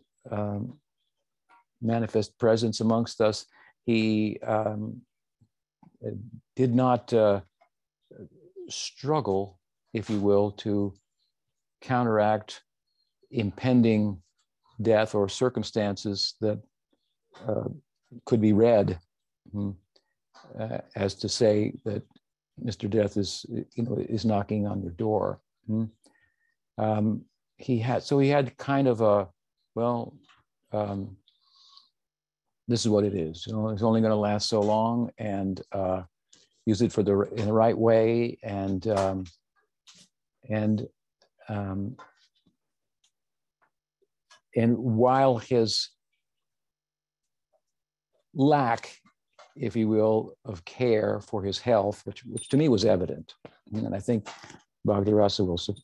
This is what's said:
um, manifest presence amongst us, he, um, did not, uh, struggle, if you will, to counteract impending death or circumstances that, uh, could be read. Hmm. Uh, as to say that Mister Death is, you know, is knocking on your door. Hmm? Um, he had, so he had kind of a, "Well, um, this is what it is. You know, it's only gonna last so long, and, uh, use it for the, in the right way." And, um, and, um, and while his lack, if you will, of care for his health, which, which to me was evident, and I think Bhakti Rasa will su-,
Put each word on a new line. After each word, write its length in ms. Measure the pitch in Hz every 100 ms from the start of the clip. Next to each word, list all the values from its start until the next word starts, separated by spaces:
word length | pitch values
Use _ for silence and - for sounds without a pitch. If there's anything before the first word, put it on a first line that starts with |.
| - _ 123
um, 480 | 104 104 101 127 139 _ _ _ _ _ _ _ _ _ _
manifest 580 | 117 117 110 110 101 _
presence 420 | 117 110 113 107
amongst 400 | 113 113 113 -
us, 260 | 107 104 - _ _ _
he, 540 | - 113 110 107 107 -
um, 580 | 117 110 107 107 107 123 - _ _ _ _ _ _ _ - _ - 104 113 113 - -
did 180 | 131
not, 380 | 120 127 123 -
uh, 280 | 117 107 101 - _ _ _ _ _ _ - - _ 359 381 349
struggle, 880 | - - - 135 156 107 98 98 - _ _ _
if 180 | 113 98
you 80 | 104
will, 320 | 101 101 104
to 420 | 101 110 104 101 95 _ _ _ _ _ _ _ _
counteract 840 | - 123 120 107 104 107 - - _ _ _ _ _ _ _
impending 920 | 131 101 - 131 123 117 107 104 98 _ _ _ _ _ -
death 320 | 107 107 110
or 140 | 104 98
circumstances 1080 | - 127 120 104 117 101 98 107 98 - -
that, 200 | 110 107 - _ _ _ _ _ _ - 110
uh, 220 | 107 - 151 _ _ _ 120
could 160 | - 120
be 120 | 107
read. 460 | 104 117 110 82 87 - _ _ _ _
Hmm. 180 | 104 101 95 _ _ _ _ _ - - -
Uh, 200 | 110 - -
as 200 | - 98
to 140 | - 104
say 460 | - 113 104 107 -
that 180 | 113 101 - _ _ _ _ -
Mister 300 | - 98 101
Death 280 | 110 101 104
is, 280 | 95 - -
you 340 | - - -
know, 120 | 117 107 -
is 160 | 110
knocking 420 | 113 101 101 107 101
on 160 | 101
your 100 | 90
door. 480 | 87 110 107 - - _ _ -
Hmm? 180 | 110 113 - _ _ _ _ _ _ _ -
Um, 440 | 110 107 107 107 - _ _ -
he 220 | - 120
had, 240 | 117 110
so 160 | - 139
he 100 | 139
had 280 | 143 127 -
kind 320 | - 139 131
of 120 | 113
a, 280 | 110 101 92 _ _ _ _
"Well, 400 | - 120 120 - 147 _ _ _ _ _
um, 440 | 107 104 101 95 95 _ _ _ _ _ - _ _ _ _ _ _ _ _ -
this 120 | 117
is 80 | 113
what 160 | 104
it 100 | 101
is. 320 | 95 80 82 -
You 60 |
know, 160 | 107 110
it's 140 | 104
only 180 | 113 113
gonna 160 | 110 107
last 320 | 104 104 -
so 120 | 110
long, 500 | 104 107 113 120 117 -
and, 420 | 110 98 98 92 -
uh, 300 | 101 92 92 90 _ _ _ _ _
use 180 | - 101
it 100 | 117
for 100 | -
the, 180 | 101 98 104 113
in 100 | 104
the 60 |
right 240 | 110 113 101
way." 640 | 113 113 113 117 117 -
And, 440 | 110 101 95 95 110
um, 360 | 101 95 95 90 - _ _ _ _ _ - _ _ _ _ -
and, 380 | 107 107 107 - - _ _ _ _ -
um, 480 | 104 98 95 98 135 - _ _ _ _ _ _ _ _ _ _ _ _ _ _ _ _ _ _ _ _ _ _ - _
and 220 | - 117 117
while 600 | 123 110 123 131 135 117
his 520 | - 123 110 - - _ _ _ _ _ _ _ _ _ _ _ _ _ _ _ _ _ _ _ _ _ _ _ _
lack, 680 | - 139 147 123 113 - - _ _ _ _ - -
if 180 | 120
you 140 | 117 110
will, 480 | 107 110 110 - -
of 200 | - 90
care 560 | - - 123 107 104 104
for 220 | - 110
his 160 | 98 92
health, 440 | 123 110 98 104
which, 200 | - -
which 240 | 120 113 -
to 80 | 135
me 100 | 156
was 160 | 110
evident, 500 | 107 95 92 - - - - - -
and 220 | 107 110
I 40 | 98
think 300 | 101 113 - - - - _ _
Bhakti 280 | - 101 98
Rasa 320 | 107 101 -
will 120 | 92 87
su-, 180 | - 101